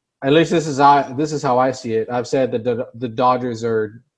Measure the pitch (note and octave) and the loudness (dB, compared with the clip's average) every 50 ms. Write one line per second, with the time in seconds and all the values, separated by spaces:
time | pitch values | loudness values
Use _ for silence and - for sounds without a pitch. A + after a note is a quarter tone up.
0 | _ _ _ - C3+ C#3 D3 E3 D#3+ D#3 F#3 E3 D3+ D#3+ C3+ C3+ C#3+ C#3+ C#3+ C#3+ | _ _ _ -4 0 2 4 4 4 4 0 -2 0 -2 0 4 6 6 6 6
1 | C3 B2+ B2+ C3+ D#3+ D3+ D#3 C#3 C#3+ C3+ B2 B2 C3 C3+ B2+ - - A#2 A2 A2+ | 2 -2 -4 -4 -4 -4 -4 -4 -2 0 2 2 2 0 0 -4 -6 -4 -2 -2
2 | A2 A2+ A#2+ B2 A#2 - D3 C3+ C3 A#2 C3 A2+ A2 B2 A#2 A#2 B2+ - - A#2 | -2 -2 -4 -4 -4 -2 0 0 0 0 -2 -4 -2 -2 -4 -4 -6 -10 -10 -10
3 | B2+ A#2 A2 B2+ B2+ C3 B2+ B2 B2+ B2 A2+ A2 A#2 A#2 A2+ A2 G#2+ G#2 A2 A#2 | -10 -8 -2 0 2 2 2 0 -2 -6 -6 -4 -4 -2 -2 -2 -2 -4 -8 -16
4 | _ _ _ | _ _ _